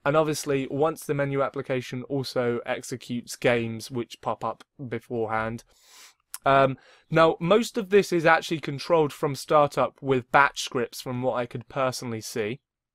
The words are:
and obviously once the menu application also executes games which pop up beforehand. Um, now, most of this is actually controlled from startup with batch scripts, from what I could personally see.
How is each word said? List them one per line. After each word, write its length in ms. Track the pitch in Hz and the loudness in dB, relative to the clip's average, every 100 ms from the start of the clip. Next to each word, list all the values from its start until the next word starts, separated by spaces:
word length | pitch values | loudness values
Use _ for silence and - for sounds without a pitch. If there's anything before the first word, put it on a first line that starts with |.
and 120 | 143 151 | 0 2
obviously 500 | 156 147 151 139 135 | 2 0 -2 -2 -2
once 320 | 139 160 156 | 0 0 -2
the 100 | - | -4
menu 260 | 143 139 139 | -2 -2 0
application 640 | 131 139 131 131 123 127 | -2 -4 -4 -4 -6 -10
also 540 | 123 139 127 131 120 120 127 | -6 -4 -4 -2 -2 -2 -4
executes 680 | 123 - 127 - 120 - - | -6 -8 -12 -8 -10 -8 -2
games 560 | 131 120 113 113 - | 0 0 -2 -8 -8
which 280 | 127 117 - | -8 -8 -8
pop 240 | - 107 | -8 -6
up 200 | 113 - _ - 127 | -6 -8 _ -16 -10
beforehand. 720 | 113 - 120 110 110 110 117 - _ _ - - _ _ - | -10 -6 -4 -2 -2 -4 -8 -14 _ _ -20 -20 _ _ -4
Um, 320 | 139 135 135 131 _ _ _ | 2 4 4 0 _ _ _
now, 280 | 160 165 - | 4 4 4
most 400 | 170 214 226 247 | 4 4 2 -4
of 120 | 185 | 2
this 220 | 202 190 | 4 4
is 140 | 175 160 | 2 4
actually 320 | 160 - 160 | 4 2 -6
controlled 540 | - 139 - 170 147 | -4 -6 2 2 2
from 240 | - 151 135 | 0 -4 -4
startup 680 | - 156 143 - 127 - | 2 4 4 2 -2 -2
with 300 | 139 131 - | -2 -2 4
batch 320 | 147 139 - | 6 6 2
scripts, 360 | - 131 117 - | -6 -4 -4 -6
from 220 | 131 123 | -8 -4
what 120 | 127 | -2
I 120 | 117 120 | -2 -4
could 220 | 127 - | -8 -10
personally 540 | 143 131 123 127 113 | -4 -2 -2 -6 -8
see. 360 | - 120 107 131 _ _ _ | -6 -4 -4 -6 _ _ _